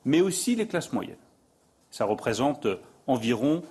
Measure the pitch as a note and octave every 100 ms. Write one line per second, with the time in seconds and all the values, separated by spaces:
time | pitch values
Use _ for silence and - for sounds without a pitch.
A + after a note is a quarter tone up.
0 | C3+ D#3+ F#3+ F3 B3 A3+ A3 E3+ - G#2+
1 | F2+ - _ _ _ _ _ _ _ -
2 | G#2 A2 A#2+ G#2+ C#3+ C#3+ A2 F#2 - -
3 | - B2 A2+ A2+ C#3+ E3 -